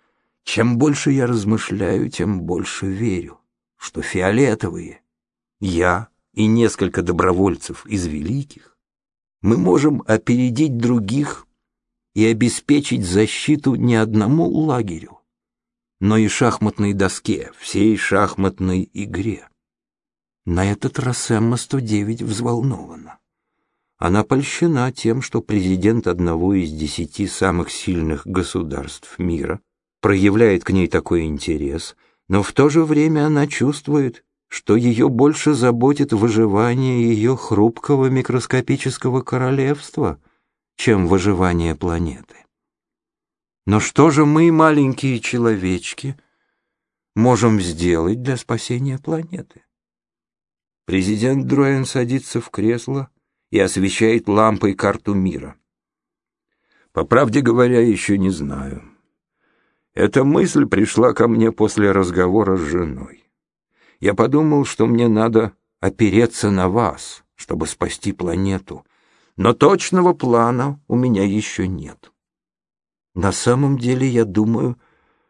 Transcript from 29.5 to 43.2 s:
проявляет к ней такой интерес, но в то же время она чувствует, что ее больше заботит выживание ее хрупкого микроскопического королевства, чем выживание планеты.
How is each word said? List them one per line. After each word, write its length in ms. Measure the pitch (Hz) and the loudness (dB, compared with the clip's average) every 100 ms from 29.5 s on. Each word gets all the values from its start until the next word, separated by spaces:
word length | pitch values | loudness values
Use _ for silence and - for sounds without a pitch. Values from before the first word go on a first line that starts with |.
| 92 _ _ _ _ | -8 _ _ _ _
проявляет 640 | 104 98 98 104 117 92 | 0 4 4 4 4 2
к 60 | - | 0
ней 180 | 95 85 | 0 2
такой 380 | 87 - 87 80 | -2 0 -2 -2
интерес, 680 | 73 - 78 71 78 - - _ _ - | -4 -4 -4 -4 -8 -12 -18 _ _ -2
но 160 | 95 | -2
в 100 | 98 | 0
то 160 | - 147 | 2 2
же 140 | 156 | 4
время 440 | 160 147 156 156 147 | 2 2 2 2 2
она 200 | 151 143 | 0 0
чувствует, 800 | - 127 143 - 147 131 - _ _ _ | -2 -2 -2 -2 0 0 -6 _ _ _
что 260 | - - | -8 0
ее 340 | 107 120 113 131 | 2 2 2 2
больше 460 | 120 143 151 151 | 4 2 2 0
заботит 580 | 139 123 120 127 143 139 | 2 2 2 2 2 0
выживание 1000 | 110 117 110 110 101 120 123 131 123 117 | 2 2 4 2 2 2 0 0 2 2
ее 240 | 107 113 131 | 2 2 0
хрупкого 720 | - 101 110 117 - 139 131 | 0 2 2 2 0 2 2
микроскопического 1160 | 131 123 127 - 131 127 139 131 - 131 127 | 0 0 -2 0 -2 0 -2 -4 -4 -2 -2
королевства, 1000 | 127 127 131 135 135 143 - - 113 71 _ _ _ _ _ | -2 -2 0 0 0 -2 -6 -4 -4 -4 _ _ _ _ _
чем 320 | - - 104 85 | -4 2 2 4
выживание 720 | 95 98 90 92 85 82 76 | 2 2 2 2 0 -2 -2
планеты. 600 | 90 82 85 64 - _ _ _ _ _ _ _ _ _ | -4 -2 -4 -8 -18 _ _ _ _ _ _ _ _ _